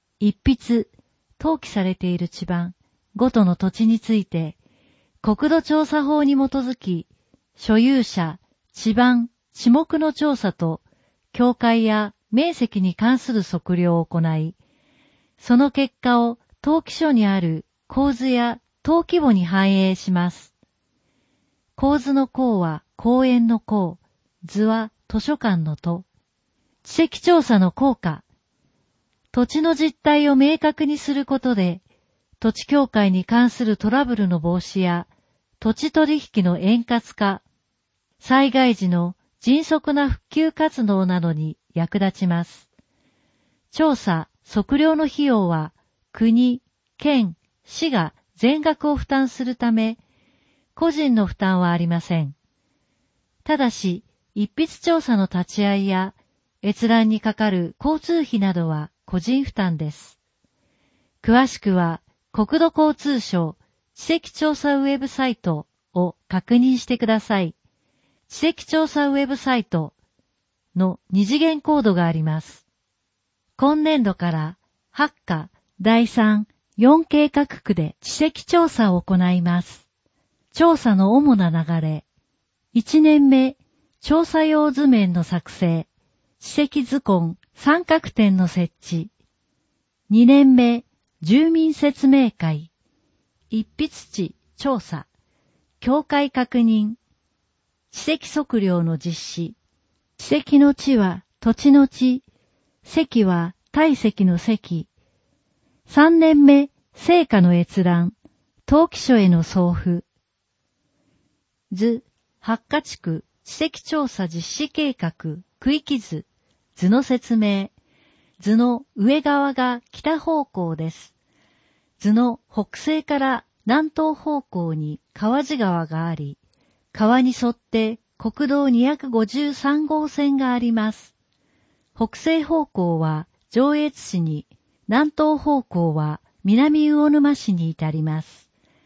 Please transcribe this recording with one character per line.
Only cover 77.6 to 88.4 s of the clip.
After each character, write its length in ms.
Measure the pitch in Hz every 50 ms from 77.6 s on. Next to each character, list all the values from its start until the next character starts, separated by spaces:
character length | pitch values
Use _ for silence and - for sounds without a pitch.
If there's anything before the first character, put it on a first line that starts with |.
| _ - 190
で 200 | 175 156 151 - _
地 100 | - -
籍 340 | - - 302 320 - - -
調 220 | - - 339 330
査 260 | 320 - - 220 202
を 80 | 180 175
行 140 | - - 190
い 280 | 180 180 180 180 180
ま 200 | 170 175 175 175
す。 260 | - - - - _ _ _ _ _ _ _ _ _ _ _ _ _ _
調 240 | _ - 330 339 330
査 200 | - - 240 202
の 160 | 185 196 196 233
主 220 | 277 294 294 247
な 140 | 196 185 165
流 300 | 160 165 160 156 170 165
れ。 240 | 156 156 156 151 - _ _ _ _ _ _ _ _ _ _ _ _ _
一 280 | _ 233 - - - 311
年 280 | 311 311 302 294 285 269
目、 280 | 269 262 262 262 - _ _ _ _ _ _ _ _ _
調 240 | - - 294 320 339
査 180 | - - 320
用 300 | 311 311 311 302 302 302
図 160 | 254 269 294 269
面 240 | 247 220 202 180
の 100 | 170 175
作 300 | 160 - 180 170 - -
成、 340 | - - 185 170 165 165 - - _ _ _ _ _ _ _ _ _ _
地 80 | - -
籍 320 | - - 294 277 - 294
図 180 | 247 - 262 277
痕、 380 | - - 196 175 170 165 175 - _ _ _
三 300 | - - 277 302 349 349
角 260 | - 320 320 - -
点 260 | - - 214 202 190
の 120 | 185